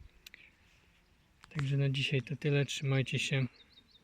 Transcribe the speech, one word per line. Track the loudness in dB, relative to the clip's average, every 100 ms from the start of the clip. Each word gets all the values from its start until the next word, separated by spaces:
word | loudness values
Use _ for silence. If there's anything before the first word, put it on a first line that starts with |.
| -20 -20 -20 -20 -20 _ _ -20 _ _ _ _ _ _ -10
Także | -4 0 2
na | 2
dzisiaj | 0 0 0
to | -2 -4
tyle. | 0 2 2
Trzymajcie | -2 0 2 2 -2
się. | 0 0 0 -4 -20 -20 -20 -14